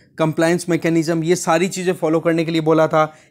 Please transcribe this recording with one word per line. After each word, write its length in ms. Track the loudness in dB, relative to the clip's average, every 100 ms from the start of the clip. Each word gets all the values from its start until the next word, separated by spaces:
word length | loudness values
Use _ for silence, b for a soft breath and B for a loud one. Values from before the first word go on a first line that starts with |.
| b -4
कंप्लायंस 480 | -2 0 0 0 0
मैकेनिज्म, 540 | -2 0 0 0 -2
ये 120 | 0 -2
सारी 320 | 0 0 0
चीज़ें 260 | -2 -4
फॉलो 260 | -2 0 0
करने 260 | 0 -2 -2
के 60 |
लिए 100 | -2
बोला 260 | 2 2 2
था। 300 | 2 0 B B